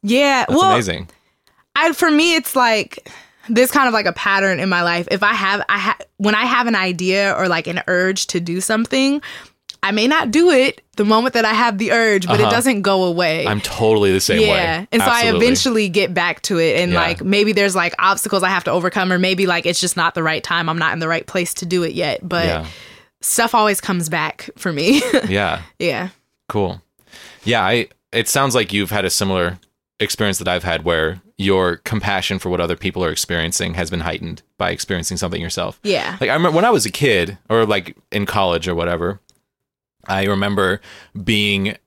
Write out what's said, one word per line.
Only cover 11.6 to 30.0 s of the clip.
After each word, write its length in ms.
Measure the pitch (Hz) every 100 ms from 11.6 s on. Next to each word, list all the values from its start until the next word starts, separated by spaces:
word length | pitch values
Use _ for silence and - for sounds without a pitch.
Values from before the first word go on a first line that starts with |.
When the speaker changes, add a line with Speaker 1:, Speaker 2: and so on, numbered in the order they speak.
| 240 196
Speaker 1:
the 140 | 226
urge, 340 | 233 220 202 180
but 140 | 202
Speaker 2:
Uh-huh. 80 | -
Speaker 1:
it 20 |
doesn't 320 | - 262 226
go 220 | 202 196
away. 420 | 185 170 175 160 131
Speaker 2:
I'm 140 | 104
totally 500 | - - 113 110 101
the 80 | 95
same 200 | 92 104
way. 80 | 220
Speaker 1:
Yeah. 360 | - 170 165 196
And 80 | 226
so 80 | 214
Speaker 2:
Absolutely. 320 | 233 233 185
Speaker 1:
I 60 | 233
eventually 420 | 262 269 220 208
get 240 | 175 185
back 300 | 180 175 160
to 160 | - 175
it. 220 | 165 135
And 120 | 175
Speaker 2:
Yeah. 80 | 175
Speaker 1:
like, 240 | 165 175
maybe 280 | 185 202 208
there's, 240 | 202 202 185
like, 180 | 170 -
obstacles 420 | 190 196 214 196
I 60 | 185
have 140 | 190
to 80 | 170
overcome, 400 | 160 180 202 185
or 60 | 180
maybe, 280 | 185 185 185
like, 180 | 175
it's 160 | 170 170
just 160 | 180 -
not 180 | 165
the 80 | 170
right 180 | 160 156
time. 260 | - 170 165
I'm 100 | 165
not 140 | 160
in 60 | 160
the 100 | 160
right 180 | 165 -
place 280 | 185 175
to 100 | -
do 200 | 175 180
it 80 | 165
yet. 340 | - 156 117 180
But 180 | 175 170
Speaker 2:
Yeah. 200 | 80 80 - - - _ _ -
Speaker 1:
Stuff 280 | - 233
always 260 | 233 214 196
comes 280 | - 185 160
back 420 | 165 151 - - -
for 160 | 190
me. 300 | 151 170 285 494
<laughs> 140 | 302 -
Speaker 2:
Yeah. 340 | 98 95 80 82 _
Speaker 1:
Yeah. 300 | 170 127 180 _ _ _ _
Speaker 2:
Cool. 320 | 107 95 90 _ _ _ - - -
Yeah, 200 | - 117
I, 240 | 95 120 107 _ _
it 160 | 117 113
sounds 260 | 139 139
like 180 | 120 101
you've 180 | 101 95
had 140 | 104
a 60 | 92
similar 480 | - 98 95 87 90 _ _ _
experience 400 | _